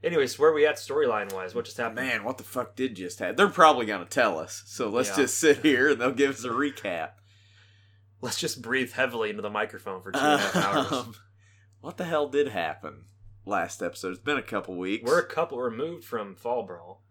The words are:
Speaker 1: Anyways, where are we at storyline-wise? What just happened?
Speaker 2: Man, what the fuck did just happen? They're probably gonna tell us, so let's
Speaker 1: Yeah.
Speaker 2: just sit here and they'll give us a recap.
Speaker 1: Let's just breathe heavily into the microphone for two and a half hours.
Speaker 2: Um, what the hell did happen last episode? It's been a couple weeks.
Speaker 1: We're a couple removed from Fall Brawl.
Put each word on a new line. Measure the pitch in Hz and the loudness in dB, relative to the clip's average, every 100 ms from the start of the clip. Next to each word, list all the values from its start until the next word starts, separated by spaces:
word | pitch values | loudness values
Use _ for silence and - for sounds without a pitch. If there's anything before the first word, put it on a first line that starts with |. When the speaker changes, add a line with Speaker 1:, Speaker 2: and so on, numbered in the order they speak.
Speaker 1:
Anyways, | 165 170 131 - | 0 2 0 6
where | 151 | 6
are | |
we | 156 151 | 8 4
at | 147 | 4
storyline-wise? | - 139 139 110 101 98 92 117 | -2 2 2 2 -2 -6 -6 -6
What | 117 | -6
just | - | -4
happened? | 117 113 | -4 -2
Speaker 2:
Man, | 131 113 104 | -2 -2 -2
what | 131 | -6
the | |
fuck | - 131 117 - | -6 -6 -6 -4
did | 131 98 | -4 -4
just | 92 - | -10 -6
happen? | 92 127 | -4 2
They're | 196 | 2
probably | 170 160 135 110 | 8 6 6 0
gonna | 101 85 | -4 -4
tell | - 117 82 | 2 2 2
us, | 80 - - | -6 -12 -14
so | - 117 | -6 -2
let's | 110 127 | 0 0
Speaker 1:
Yeah. | 101 | 2
Speaker 2:
just | 127 - | 0 4
sit | 160 143 | 4 6
here | 151 127 147 | 6 6 4
and | 127 | 4
they'll | 123 | 2
give | 123 139 | 2 2
us | 123 | 2
a | 123 | -4
recap. | 117 143 - 104 87 78 - _ _ _ _ _ _ _ _ _ _ | -2 -2 -4 -6 -4 -6 -10 _ _ _ _ _ _ _ _ _ _
Speaker 1:
Let's | 117 - | -8 -4
just | 160 - | -4 -6
breathe | 113 131 120 | -2 -2 -2
heavily | - 131 117 107 | 0 -2 0 -4
into | 104 | -2
the | 104 | -4
microphone | 104 107 101 - 95 | -2 -2 -4 -10 -10
for | 95 | -6
two | 90 | 0
and | 151 | 4
a | 147 | 4
half | 101 185 | 2 2
hours. | 98 196 - | 2 0 0
Speaker 2:
Um, | 135 117 - _ _ _ _ _ _ | -2 -6 -14 _ _ _ _ _ _
what | 147 - | -16 -8
the | |
hell | 175 160 143 | -4 -2 0
did | 139 135 | 2 0
happen | 101 82 76 78 71 80 _ - - - | 0 -4 -4 -12 -16 -20 _ -20 -20 -4
last | 98 85 - | -2 -2 -4
episode? | 87 - 92 | -6 -6 -8
It's | 90 | -8
been | - 143 | -4 -4
a | |
couple | 151 107 92 90 | -2 -6 -6 -6
weeks. | 92 110 117 | -2 -2 2
Speaker 1:
We're | 165 | 2
a | 170 | 2
couple | - 165 123 | -2 -4 -2
removed | 123 113 156 170 | -4 -4 -8 -8
from | - 120 101 95 | -8 -8 -8 -8
Fall | 120 123 | -4 -4
Brawl. | 98 87 87 98 _ | -4 -12 -16 -20 _